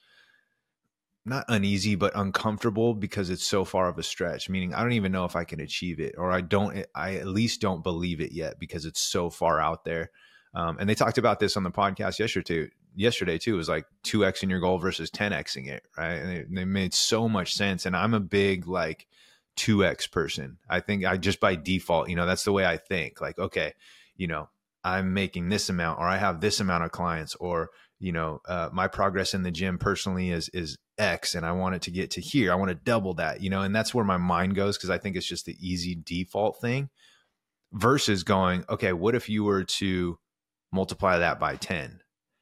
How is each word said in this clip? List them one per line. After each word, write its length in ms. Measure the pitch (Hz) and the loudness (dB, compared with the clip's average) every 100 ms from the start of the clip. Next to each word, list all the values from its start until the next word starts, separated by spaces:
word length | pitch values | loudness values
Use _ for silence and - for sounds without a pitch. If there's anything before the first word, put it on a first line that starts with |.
| _ _ _ _ _ _ _ _ _ _ _ _ | _ _ _ _ _ _ _ _ _ _ _ _
not 220 | 110 131 - | -6 -6 0
uneasy, 480 | 110 98 101 104 98 | 2 2 2 2 2
but 160 | 98 104 | 2 2
uncomfortable 800 | 98 - 110 104 120 104 117 107 | -2 0 -2 0 0 2 2 2
because 340 | 98 - 90 | -2 -4 -2
it's 160 | 90 - | -2 0
so 180 | 101 | 0
far 240 | 92 95 90 | 2 2 2
of 120 | 80 | 0
a 40 | |
stretch, 460 | 80 - 87 71 - | -6 -4 -4 -4 -4
meaning 240 | 95 90 | -4 -2
I 80 | 76 | 0
don't 120 | 117 | 0
even 180 | 120 95 | 2 2
know 140 | 92 90 | 0 0
if 100 | 85 | -2
I 80 | |
can 160 | 85 78 | -4 -6
achieve 400 | 76 - 90 80 | -8 -6 -4 -4
it, 160 | 78 - | -6 -2
or 140 | 90 | 0
I 100 | 92 | 0
don't, 440 | 90 101 101 101 - - | 2 2 2 -2 -8 -6
I 200 | 90 95 | -6 -4
at 120 | 95 | -2
least 340 | 95 113 - | 0 0 0
don't 220 | 104 87 | -2 0
believe 380 | 87 85 87 80 | -2 -2 -2 -2
it 100 | 82 | -4
yet 280 | 82 78 - | -4 -6 -8
because 260 | 80 87 80 | -10 -8 -6
it's 160 | - | -4
so 280 | - 98 85 | -2 0 -2
far 300 | - 82 78 | 0 2 4
out 260 | 78 82 80 | 2 -2 -4
there. 240 | 85 85 _ - _ _ | -4 -6 _ -20 _ _
Um, 240 | 92 85 80 | -4 -4 0
and 100 | 101 | 0
they 60 | 107 | 2
talked 240 | 113 110 | 2 4
about 200 | 113 101 | 4 4
this 160 | 101 104 | 2 2
on 80 | |
the 80 | 92 | -2
podcast 460 | 98 101 95 101 - | 0 0 0 -2 0
yesterday 260 | 110 95 | -2 -2
too, 260 | - 82 67 _ _ - | -2 -2 -4 _ _ -2
yesterday 420 | 110 113 90 92 | 0 2 0 0
too, 160 | - | 0
it 40 | 101 | -2
was, 120 | 80 | 0
like, 160 | 80 - _ | -4 -4 _
two 220 | - 110 95 | -2 4 4
X-ing 240 | 92 95 | 2 0
your 100 | 92 | 2
goal 200 | 90 92 | 2 2
versus 300 | 90 85 80 | 0 -2 -6
ten 200 | - 104 | -4 -2
X-ing 360 | 82 71 69 65 | -2 -6 -8 -10
it, 180 | 65 - - | -12 -12 -8
right? 200 | 82 85 | -6 -4
And 160 | 90 | -6
it, 160 | 87 73 | -6 -6
they 120 | 92 92 | -4 -2
made 280 | 98 92 | 0 0
so 360 | - - 113 113 | 0 2 2 2
much 240 | 107 87 | 0 -2
sense. 320 | - 101 92 95 | -2 0 0 -2
And 100 | 90 | 0
I'm 180 | 107 | 2
a 60 | 113 | 0
big, 480 | 92 101 98 92 85 | 2 2 2 2 -2
like, 400 | 92 80 80 - _ - _ _ - | -2 -2 -4 -14 _ -20 _ _ -2
two 300 | - 101 90 | 2 4 4
X 220 | - - | 2 -2
person. 500 | 92 69 - 69 - - | -2 0 -2 -8 -12 -4
I 100 | 90 | -2
think 260 | - 101 90 | 0 0 2
I 120 | 92 | 2
just 220 | 90 95 | 2 4
by 160 | 107 90 | 4 2
default, 540 | 73 92 - 82 73 | 2 0 2 2 2
you 60 | 87 | 0
know, 100 | 87 | 2
that's 180 | 92 | 2
the 80 | - | 2
way 140 | 98 92 | 4 4
I 120 | 82 | 0
think. 440 | - 92 67 - | -2 -4 -4 -6
Like, 160 | 73 - | -8 -4
okay, 360 | 82 - 76 - - - _ - | -4 -2 -4 -6 -20 -20 _ -8
you 120 | 92 | -4
know, 220 | 78 76 _ _ _ | -4 -8 _ _ _
I'm 300 | 92 92 95 | -2 0 0
making 360 | 95 95 90 87 | 0 0 -2 0
this 200 | 104 - | 0 0
amount, 300 | 90 82 78 | -2 -2 0
or 80 | 87 | 0
I 100 | 95 | 2
have 240 | 101 82 | 0 0
this 180 | 104 - | 0 0
amount 240 | 98 85 | 2 0
of 80 | 82 | 0
clients, 440 | - 87 82 78 - | -2 -4 -4 -6 -8
or, 340 | 90 85 82 - _ - | -4 -2 -4 -10 _ -8
you 120 | 95 | -4
know, 300 | 82 80 76 - | -2 -2 -6 -6
uh, 240 | 90 82 | -4 -2
my 140 | 90 95 | 0 0
progress 460 | - 101 95 92 | 2 0 0 -2
in 100 | 95 | -2
the 80 | 90 | -2
gym 260 | 82 95 87 | -2 -2 0
personally 540 | 101 92 101 92 92 | 0 0 -2 -2 -2
is, 180 | 85 80 | -2 -4
is 280 | 90 80 67 _ - | -6 -6 -10 _ -2
X, 380 | 104 85 - 90 | 0 0 -4 -4
and 100 | 82 | -2
I 60 | |
want 220 | 90 92 90 | 0 0 -2
it 80 | |
to 80 | - | -4
get 200 | 87 90 | -4 -4
to 100 | - | -6
here. 300 | 87 143 95 | -2 2 4
I 40 | 90 | 4
wanna 200 | 95 85 | 2 0
double 380 | - 117 95 85 | 2 2 2 -2
that, 260 | 80 - | -2 -2
you 80 | 95 | -2
know, 120 | 98 | 0
and 120 | 98 107 | 2 0
that's 180 | 110 | 0
where 120 | 123 101 | 0 2
my 120 | 92 | 2
mind 380 | 90 87 92 98 | 2 2 2 2
goes, 220 | 101 98 | 0 0
'cause 120 | 90 | -2
I 80 | 87 | -2
think 180 | 101 92 | -2 -4
it's 100 | - | -6
just 200 | 87 - | -8 -8
the 100 | - 92 | -8 -6
easy 300 | 90 87 85 | -4 -4 -6
default 640 | 80 87 92 101 104 - | -6 -4 -4 -2 -2 -2
thing 300 | 120 131 139 _ _ _ _ _ _ _ _ | -2 -2 -6 _ _ _ _ _ _ _ _
versus 520 | 104 110 139 - 98 | 2 4 6 4 2
going, 420 | 85 95 92 90 - | 4 4 4 2 0
"Okay, 220 | 104 98 | 0 0
what 240 | 90 101 120 | 2 2 2
if 140 | - | 0
you 140 | 107 | 0
were 200 | 104 98 | 2 2
to 560 | 90 - 98 92 87 85 _ _ _ _ _ | 0 0 0 2 0 -4 _ _ _ _ _
multiply 460 | 95 92 - 98 87 | -2 -2 0 4 4
that 200 | 85 - | 4 2
by 160 | 78 67 | -2 -4
ten?" 440 | - 87 65 - _ _ _ _ | -4 -6 -6 -14 _ _ _ _